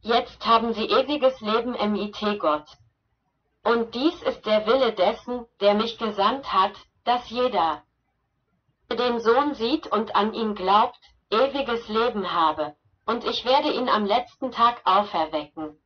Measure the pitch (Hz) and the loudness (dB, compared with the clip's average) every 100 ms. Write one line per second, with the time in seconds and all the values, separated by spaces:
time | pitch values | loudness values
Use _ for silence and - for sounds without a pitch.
0 | 208 240 247 - 214 233 233 208 220 226 | 2 0 0 -8 2 2 2 -2 0 0
1 | 262 294 262 254 214 220 247 240 208 202 | 2 2 0 0 -2 -2 -2 -2 -2 -2
2 | 208 - 208 208 160 151 151 - _ _ | -4 -4 -4 -2 -2 -2 -6 -20 _ _
3 | _ _ _ _ _ _ 202 233 226 240 | _ _ _ _ _ _ -2 0 -2 -2
4 | 302 - - - 214 214 208 262 247 214 | -2 0 -6 -6 0 0 2 2 2 2
5 | 185 220 - 247 233 _ 202 208 220 - | 0 0 -8 -10 -10 _ 2 2 0 -4
6 | 226 202 202 269 277 196 196 202 _ _ | -6 0 0 0 -2 0 0 -2 _ _
7 | - 247 240 233 247 202 165 151 _ _ | -2 -2 -2 -2 0 2 0 -2 _ _
8 | _ _ _ _ _ _ _ _ _ 226 | _ _ _ _ _ _ _ _ _ -2
9 | 247 233 214 240 294 269 226 311 - 208 | 0 0 2 2 2 -2 -2 -2 -2 -4
10 | 214 - 208 - 220 202 185 208 233 - | 0 0 0 -2 -4 -2 2 4 2 -2
11 | _ _ _ 214 269 277 262 233 - 220 | _ _ _ 0 2 0 -4 -6 -2 0
12 | 233 214 180 170 160 156 151 - _ _ | 0 -2 -4 0 0 0 -6 -8 _ _
13 | - 233 240 233 240 269 302 - 247 214 | -4 -4 -2 -4 2 2 2 -2 0 0
14 | 202 233 - _ 262 226 233 240 - - | 2 0 -2 _ -8 2 2 2 2 2
15 | 208 175 160 156 151 - 156 - | 2 -2 -2 -4 -8 -12 -12 -12